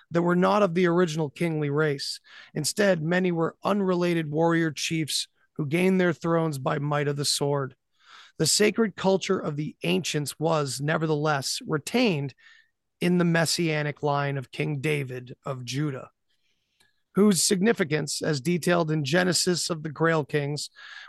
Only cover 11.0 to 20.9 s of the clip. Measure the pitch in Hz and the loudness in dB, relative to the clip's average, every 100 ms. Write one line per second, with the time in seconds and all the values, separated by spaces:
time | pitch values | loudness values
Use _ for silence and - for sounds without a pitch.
11 | 156 147 156 143 - - 247 156 - 240 | 0 0 0 -2 -4 -6 -4 -4 -2 0
12 | 240 151 139 - - - _ _ _ _ | 2 0 -4 -8 -20 -20 _ _ _ _
13 | 175 180 170 165 156 - 165 151 147 143 | 0 2 4 2 2 0 0 0 -4 -2
14 | 147 143 143 139 127 - 151 147 147 147 | -2 0 -2 -4 -6 -6 -4 -4 -2 -2
15 | 131 127 127 139 - 131 123 131 151 127 | -4 -10 -14 -12 -10 -10 -6 -4 -4 -6
16 | - _ _ _ _ _ _ _ _ _ | -12 _ _ _ _ _ _ _ _ _
17 | _ - 208 180 - 196 214 226 165 151 | _ 4 4 4 2 2 2 2 0 -2
18 | 151 - - 147 123 175 175 175 160 156 | -2 -4 -2 -2 0 0 2 0 0 -2
19 | 135 170 185 170 185 175 - 165 156 139 | 0 0 2 0 0 -2 -2 -6 -8 -2
20 | 160 160 139 151 143 151 - - - | 0 0 0 -2 -2 -6 -8 -16 -20